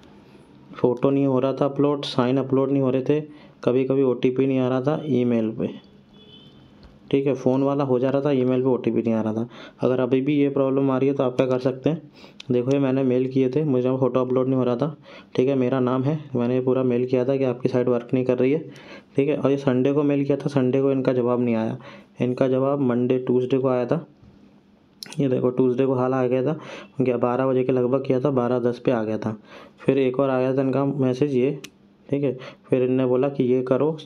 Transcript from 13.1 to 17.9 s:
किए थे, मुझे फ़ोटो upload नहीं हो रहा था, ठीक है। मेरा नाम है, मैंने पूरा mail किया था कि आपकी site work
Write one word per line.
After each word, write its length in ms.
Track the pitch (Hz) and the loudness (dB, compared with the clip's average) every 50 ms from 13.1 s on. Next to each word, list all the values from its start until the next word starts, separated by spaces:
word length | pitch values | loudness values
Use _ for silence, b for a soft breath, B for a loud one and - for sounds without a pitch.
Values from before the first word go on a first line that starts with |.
| 123 127 131 127 | 0 0 0 0
किए 200 | 131 135 131 127 | 0 0 0 2
थे, 120 | 131 147 156 | 0 0 0
मुझे 240 | 151 127 127 123 127 | 0 0 0 2 0
फ़ोटो 300 | 131 127 135 120 123 131 | 0 0 0 0 0 0
upload 280 | 127 127 127 131 127 131 | 0 0 0 0 0 2
नहीं 80 | 135 | 0
हो 80 | 131 123 | 0 0
रहा 120 | 123 123 | 0 0
था, 200 | 117 139 165 147 - B B B B B B - | 0 -2 -4 -4 -10 B B B B B B -2
ठीक 140 | - 127 139 | 0 0 2
है। 60 | 139 | 2
मेरा 240 | 131 127 123 135 131 | 0 0 0 0 0
नाम 220 | 127 123 127 131 131 | 0 0 0 0 0
है, 160 | 139 160 151 147 - 127 | -2 -2 -4 -6 -6 -4
मैंने 240 | 120 120 120 127 127 | -2 0 0 0 0
पूरा 220 | 127 131 127 131 127 | 0 0 0 2 2
mail 220 | 127 120 123 127 | 0 0 0 0
किया 180 | 127 131 123 123 | 0 0 0 0
था 120 | 131 139 | 0 0
कि 80 | 131 135 | 0 0
आपकी 240 | 127 127 - - 127 | -2 -2 -2 -2 -2
site 200 | - 127 123 | 0 0 2
work 260 | 127 | 2